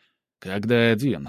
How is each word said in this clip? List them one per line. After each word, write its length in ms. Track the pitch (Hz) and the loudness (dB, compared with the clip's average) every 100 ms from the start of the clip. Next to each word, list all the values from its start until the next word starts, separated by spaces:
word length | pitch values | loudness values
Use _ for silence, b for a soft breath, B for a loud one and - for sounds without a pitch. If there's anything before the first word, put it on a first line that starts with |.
| _ _ _ _ | _ _ _ _
Когда 520 | 92 98 107 120 117 | -8 -6 0 2 4
один, 380 | 110 139 85 | 2 0 -4